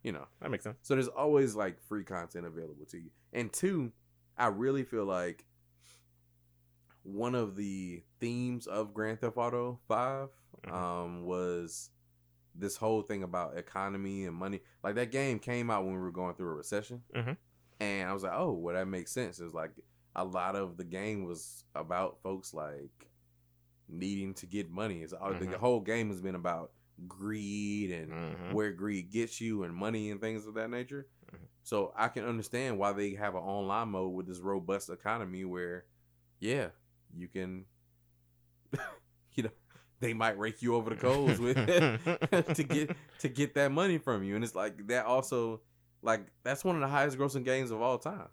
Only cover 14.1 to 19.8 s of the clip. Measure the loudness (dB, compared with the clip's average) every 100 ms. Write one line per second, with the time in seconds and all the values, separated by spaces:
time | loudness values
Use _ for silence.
14.1 | -4 -4 -4 -4 -6 -10 _ -2 0 0
15.1 | 0 0 0 -2 -2 2 2 0 -2 -4
16.1 | -2 -4 -2 -4 -4 -2 -4 -4 -14 -6
17.1 | -4 -4 -6 _ _ _ _ -2 0 -2
18.1 | -2 0 0 0 0 0 0 0 -4 -4
19.1 | -4 -4 -6 -8 -6 -6 -10